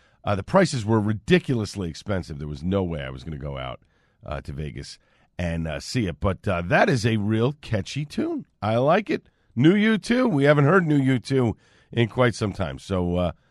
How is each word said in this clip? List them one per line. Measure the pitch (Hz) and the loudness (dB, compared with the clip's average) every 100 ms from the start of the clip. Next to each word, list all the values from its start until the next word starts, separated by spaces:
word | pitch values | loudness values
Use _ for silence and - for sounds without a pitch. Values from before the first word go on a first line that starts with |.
| _ _ | _ _
Uh, | 104 101 | -4 -4
the | |
prices | - 190 180 131 104 | 2 2 2 0 0
were | 113 | 2
ridiculously | 104 107 - 180 - 120 101 101 85 | 2 -2 2 2 2 -2 -4 -6 -8
expensive. | 73 - 95 80 71 | -8 -4 -4 -4 -8
There | 76 | -10
was | 71 | -6
no | 87 98 | -2 0
way | 90 78 | 0 -4
I | 65 | -8
was | 65 73 | -12 -12
gonna | 73 | -10
go | 71 67 | -10 -8
out, | 65 60 _ _ _ _ - | -10 -12 _ _ _ _ -12
uh, | 71 | -10
to | - | -10
Vegas | 71 76 60 69 - _ _ _ - | -10 -10 -10 -14 -18 _ _ _ -8
and, | 87 85 80 | -6 -4 -4
uh, | 71 | -6
see | - 131 95 | -6 -4 -4
it. | 76 | -4
But, | 98 90 104 | -4 -4 -4
uh, | 87 | -4
that | 87 160 226 | 0 2 2
is | 131 117 | 2 2
a | 110 | 0
real | 101 110 120 147 | 0 0 0 -2
catchy | - 107 90 139 151 | -4 -6 -4 -8 -6
tune. | - 320 311 - _ | -4 -4 -4 -10 _
I | 104 117 | -2 2
like | 139 190 202 | 2 2 0
it. | - - _ _ | -6 -8 _ _
New | 117 151 208 | 4 6 6
U | 220 220 | 4 2
two. | - 240 254 | 0 2 2
We | 143 143 | 4 4
haven't | 147 | 6
heard | 143 190 160 | 6 4 4
new | 147 | 2
U | 131 127 | 2 0
two | - 135 117 - _ _ _ | 0 0 2 -2 _ _ _
in | 117 117 | -2 0
quite | 127 123 - | 2 2 2
some | 107 | -4
time. | 87 82 67 | -2 -6 -6
So, | - 95 87 87 | -4 -2 0 0
uh, | 87 - _ | -2 -4 _